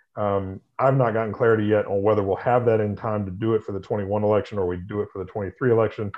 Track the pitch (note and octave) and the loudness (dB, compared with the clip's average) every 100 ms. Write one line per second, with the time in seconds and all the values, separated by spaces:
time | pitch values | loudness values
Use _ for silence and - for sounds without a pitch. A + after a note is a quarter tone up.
0 | _ A2+ G#2 G2+ F#2+ F#2 _ - C3 C3+ | _ -4 -2 0 -4 -10 _ 0 2 4
1 | A#2 A2 A2 G2 A#2 G#2+ G#2 G#2 - G2 | 2 0 -2 0 2 2 2 2 0 0
2 | G#2 G#2 G2 F#2 B2+ B2 A#2 A2 G#2 F#2 | 2 2 2 0 2 2 4 2 0 -4
3 | A#2 G#2+ F#2+ F#2 A2+ A2 - G2 - G#2+ | -4 -4 -6 -4 0 0 -2 -8 -6 -4
4 | G2 G#2+ G#2 G#2+ - G#2 F2+ F2+ F#2 G#2 | -2 0 2 2 0 -4 -2 -4 -6 -6
5 | G2+ G2 F2+ G#2+ G2 - C3 A2+ G#2+ - | -6 -8 -10 -8 -8 -2 2 4 2 -2
6 | G#2 | -8